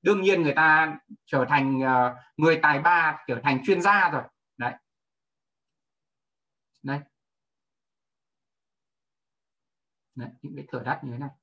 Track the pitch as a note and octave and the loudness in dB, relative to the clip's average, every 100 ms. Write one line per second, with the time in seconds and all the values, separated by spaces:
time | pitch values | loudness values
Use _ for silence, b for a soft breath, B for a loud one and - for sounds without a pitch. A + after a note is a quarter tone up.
0 | F3+ G3+ F#3+ F3+ D3+ C3+ D#3 D#3+ D#3 D3+ | 2 2 2 2 0 2 4 4 2 -6
1 | _ - _ C#3 B2 C#3+ C3+ C3 C3 B2+ | _ -20 _ -2 0 0 0 0 2 2
2 | B2 B2 B - D#3 D#3+ D3+ C#3+ D#3+ F3 | 0 -2 B 0 2 4 2 2 2 2
3 | D#3+ D#3 - A#2 C#3 C3 D#3+ F3+ G3 G#3 | 0 -4 -8 -4 -2 -2 0 2 2 2
4 | F3+ C#3+ B2 _ _ - A#2+ - _ _ | 2 -2 -8 _ _ -8 -8 -8 _ _
5 | _ _ _ _ _ _ _ _ _ _ | _ _ _ _ _ _ _ _ _ _
6 | _ _ _ _ _ _ _ _ C3+ C#3+ | _ _ _ _ _ _ _ _ -8 -8
7 | C#3+ _ _ _ _ _ _ _ _ _ | -10 _ _ _ _ _ _ _ _ _
8 | _ _ _ _ _ _ _ _ _ _ | _ _ _ _ _ _ _ _ _ _
9 | _ _ _ _ _ _ _ _ _ _ | _ _ _ _ _ _ _ _ _ _
10 | _ C3 A#2+ - D3+ D3 C#3 B2 A#2+ - | _ -16 -16 -16 -18 -16 -12 -10 -8 -8
11 | C3+ A#2+ C#3 _ | -10 -12 -12 _